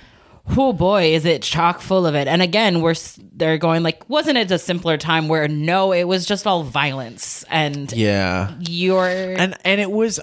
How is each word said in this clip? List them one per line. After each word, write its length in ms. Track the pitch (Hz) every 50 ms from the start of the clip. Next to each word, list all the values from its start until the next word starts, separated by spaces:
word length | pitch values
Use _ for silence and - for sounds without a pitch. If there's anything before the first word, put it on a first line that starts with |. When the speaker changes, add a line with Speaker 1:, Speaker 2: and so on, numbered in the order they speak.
| - - - - - - - - - - -
Speaker 1:
oh 180 | 254 269 262 208
boy, 400 | 165 170 185 208 202 175 156 160
is 100 | 165 147
it 160 | 175 160 135
chock 400 | - - - 165 170 170 175 -
full 240 | - - 190 190 180
of 80 | 165 147
it. 140 | 143 139
And 160 | 131 160 175 185
again, 380 | 175 170 214 226 202 175 170
we're 100 | 160 165
s-, 280 | 165 - - - - - - - -
they're 240 | - 160 160 160
going 240 | 151 170 165 160 165
like, 260 | 165 165 - - - -
"Wasn't 280 | 254 302 - 311 277
it 140 | 240 220 180
a 80 | 185 165
simpler 380 | - - 175 175 175 165 156
time?" 300 | 151 151 160 160 160 160
Where 200 | 151 160 160 151
no, 440 | 151 151 147 151 160 180 190 190 196
it 120 | 185 175 175
was 240 | 175 190 185 175
just 180 | - 208 196 -
all 160 | 214 190 170 151
violence 800 | 127 120 143 143 147 135 135 123 113 110 - - - - - - -
and 420 | - 160 151 147 143 143 139 131
Speaker 2:
Yeah. 600 | 117 113 110 104 101 98 95 90 90 92 98 101 - -
Speaker 1:
your 480 | 175 165 170 175 180 185 190 185 185
Speaker 2:
And, 500 | 180 185 185 190 185 185 185 175 190 - - -
and 160 | 185 196 202
it 80 | 208 185
was, 300 | 202 220 226 226 214 -